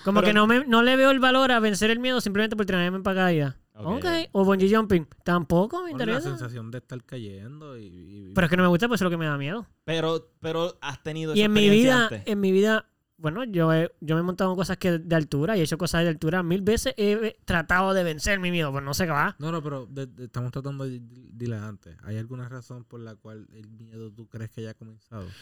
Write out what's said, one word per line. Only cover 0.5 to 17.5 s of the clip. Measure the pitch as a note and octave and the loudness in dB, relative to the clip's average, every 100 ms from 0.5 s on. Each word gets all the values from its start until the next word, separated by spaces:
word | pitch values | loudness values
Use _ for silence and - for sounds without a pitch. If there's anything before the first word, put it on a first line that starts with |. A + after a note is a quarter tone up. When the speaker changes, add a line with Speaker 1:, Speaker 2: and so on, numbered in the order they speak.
| B3 C#4+ | 4 4
Speaker 1:
no | A3+ | 4
le | A#3+ C4 | 4 4
veo | C4+ | 4
el | C4+ | 4
valor | B3+ C4 C4 | 4 4 4
a | A#3+ | 4
vencer | A3 F#3+ G#3+ | 2 2 0
el | A#3 | 0
miedo | B3+ B3+ | 0 -2
simplemente | G#3 G3 A3 G#3+ | 0 0 0 0
por | G3+ | 0
tirarme | F#3 F3 F#3+ | 0 0 -2
en | |
paracaídas. | G3 F#3+ F#3 E3 C#3+ - _ | -2 2 2 2 0 -6 _
Speaker 2:
Ok. | G#2+ C3 A#3+ | -10 -4 -2
Speaker 1:
Ok. | F4+ E4 - | 0 -2 0
O | G3 | 2
bungee | F#3+ G3 F#3+ | 4 4 4
jumping. | A3 G#3 F3+ D3+ - | 4 4 0 0 -6
Tampoco | - F3 D3+ E3+ G#3+ F4 | -2 0 2 2 2 -2
me | F4+ | -6
Speaker 3:
Bueno, | C4+ | -4
la | |
Speaker 1:
interesa. | A3+ B3 E4+ | -2 -2 -4
Speaker 3:
sensación | C#3 B2 A#2+ A2+ | -6 -8 -10 -10
de | B2 | -12
estar | - B2+ | -12 -14
cayendo | - C3 G#2 F#2+ A2 D3+ D3+ B2 | -12 -14 -12 -14 -16 -16 -18 -16
y, | |
y, | G2+ F2+ F#2+ G2+ F#2+ | -18 -18 -18 -18 -6
y | |
Speaker 1:
Pero | G2+ E3+ | -2 2
es | |
que | F3+ | 4
no | |
me | F3+ | 4
gusta, | E3+ A#3+ | 4 2
pues | A3+ | 0
es | |
lo | F#3 | 0
que | E3+ | -2
me | D#3 | -2
da | C#3+ | -4
miedo. | C#3 A3 G#3 _ | -4 -8 -10 _
Speaker 2:
Pero, | - E3 D#3+ E3 D#3+ _ | -4 -2 -2 -4 -6 _
pero | E3 E3 F3 - | -6 -4 -4 -6
has | C#3+ C#3 | -12 -10
tenido | D#3 D#3 D#3+ F3+ | -8 -6 -2 2
Speaker 1:
Y | |
Speaker 2:
esa | G#3+ | 4
Speaker 1:
en | |
mi | G#3 | 6
Speaker 2:
experiencia | G#3 G#3 B3+ | 6 8 6
Speaker 1:
vida, | B3+ | 4
Speaker 2:
antes. | A3+ A2 D#3 | 2 -2 -4
Speaker 1:
en | G3+ | 0
mi | F#3+ | 2
vida, | F#3+ G#3 A3 - _ _ _ | 4 4 0 -4 _ _ _
bueno, | D#3 F3+ | -6 -6
yo | B3+ F3+ D#3+ | -4 0 2
he, | D#3+ E3 - | 2 0 -4
yo | D3+ D#3+ | -2 0
me | |
he | |
montado | F3+ F3+ F#3+ | 0 0 0
en | F#3 | 0
cosas | F#3+ F3+ | -2 -2
que | F#3 E3+ | 0 0
de | E3+ | 0
altura | E3 D3 C#3 E3 A3 | 0 0 -2 0 0
y | |
he | |
hecho | D3+ D#3+ | 0 -2
cosas | E3+ E3 | -2 0
de | E3+ | 0
altura. | D#3 D#3+ F#3 | 0 -2 -2
Mil | E3+ F#3 | 0 0
veces | F#3+ A3+ C4 C4 | 2 0 0 0
he, | G#3 | 0
he | G#3+ A3 - | 0 -2 -6
tratado | - | -2